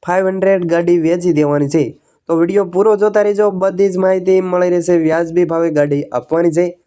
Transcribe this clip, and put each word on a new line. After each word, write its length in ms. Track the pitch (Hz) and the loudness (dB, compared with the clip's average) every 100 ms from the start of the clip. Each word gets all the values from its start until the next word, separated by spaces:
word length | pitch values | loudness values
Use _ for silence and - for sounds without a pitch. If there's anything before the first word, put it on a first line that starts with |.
ફાઈવ 260 | - 180 190 | -2 -2 0
હન્ડ્રેડ 380 | 190 190 196 170 | 0 0 0 0
ગાડી 260 | 170 175 175 | 0 2 2
વેચી 340 | 160 175 180 | 2 0 0
દેવાની 380 | 151 147 147 143 | 0 2 0 0
છે. 100 | 156 123 - _ _ _ | 0 -2 -6 _ _ _
તો 80 | 165 | -2
વીડિયો 280 | 170 196 185 | 0 0 0
પૂરો 300 | 175 214 208 | 0 2 2
જોતા 280 | 208 208 208 | 2 2 0
રહેજો, 200 | 202 208 | 2 0
બધી 380 | 190 190 180 196 | 0 -4 0 -2
જ 80 | 180 | 0
માહિતી 400 | 185 190 185 190 | 0 0 2 0
મળી 320 | 185 180 180 180 | 0 0 0 0
રહેશે, 260 | 175 175 160 | 0 0 2
વ્યાજબી 420 | 160 170 170 170 | 0 -2 -2 0
ભાવે 200 | 165 165 | 0 -2
ગાડી 300 | 151 147 143 139 | 0 0 -2 -4
આપવાની 440 | 123 123 160 170 156 | -8 -4 0 0 0
છે. 100 | 180 175 | -2 -6